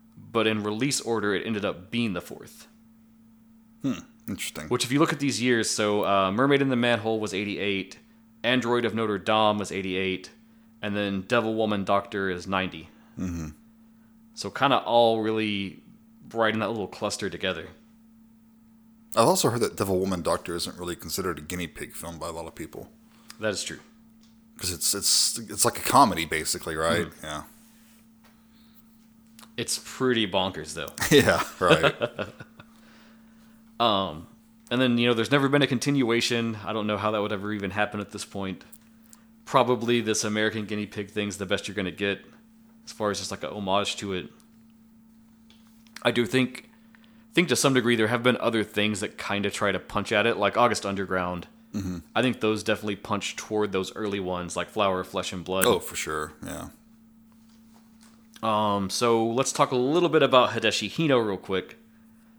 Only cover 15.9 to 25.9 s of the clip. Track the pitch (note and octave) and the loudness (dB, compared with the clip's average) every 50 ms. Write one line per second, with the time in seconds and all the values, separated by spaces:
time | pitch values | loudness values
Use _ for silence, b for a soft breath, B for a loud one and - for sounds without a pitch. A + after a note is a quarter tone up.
15.9 | - - - - - - - - - A2+ A2+ A2 A2 A2 G#2+ G2 A#2 A2 F#2+ - | -20 -20 -20 -20 -20 -20 -20 -8 0 2 2 2 2 0 -2 -2 -2 -4 -6 -6
16.9 | - - G#2+ G2+ - - G#2+ F#2 E2+ D2+ F#2+ F#2+ F2+ D#2+ E2+ - - - - _ | -6 -6 -4 -4 -4 -4 -6 -8 -6 -4 -4 -4 -4 -4 -8 -14 -18 -20 -20 _
17.9 | - - - - - - - - - - - - _ - - - - - - - | -20 -20 -20 -20 -20 -20 -20 -20 -20 -20 -20 -20 _ -20 -20 -20 -20 -20 -20 -20
18.9 | - _ - - - A2 A2+ D#3 F#3+ F#3+ - C#3 A#2 A#2 G#2+ - - - G2+ G2 | -20 _ -18 -2 2 4 6 6 6 4 2 2 2 2 0 -2 0 -2 0 0
19.9 | F#2 F2+ F#2+ G2 F#2 F2 D#2 E2 F2 F2+ - - E2+ E2+ - - - F2 F2+ F2 | 2 0 2 0 0 -2 0 -2 -2 -2 -2 -6 -6 -6 -6 -6 -8 -8 -8 -8
20.9 | E2+ - - E2 - G2+ F#2 F2+ E2 D2+ D2 D#2 F2+ F2+ E2+ D#2 - - D2 C#2+ | -8 -8 -8 -8 -6 -4 -4 -4 -4 -4 -8 -8 -6 -6 -6 -8 -8 -10 -12 -12
21.9 | - - E2 E2+ E2 D2+ D#2+ E2+ E2 E2 E2 D#2 - - D#2+ - - - - - | -12 -12 -12 -12 -10 -8 -8 -8 -8 -8 -10 -12 -10 -12 -12 -12 -12 -16 -16 -16
22.9 | - - B B B B B B B - G#2+ G#2+ F#2+ - - - D#2+ - - - | -20 -20 B B B B B B B -4 -4 -2 -2 -2 -6 -8 -10 -14 -16 -20
23.9 | - - - - - - - - - - _ - - - - F#2+ F2 D#2 - - | -20 -20 -20 -20 -20 -20 -20 -20 -20 -20 _ -20 -14 -8 -6 -6 -4 -2 -2 -2
24.9 | - G2+ - - - - - - - A#2+ A2 - G#2+ G2+ - A#2 - - - - | -2 0 0 2 2 2 2 0 -2 -4 -8 -8 -2 2 2 2 2 0 -2 4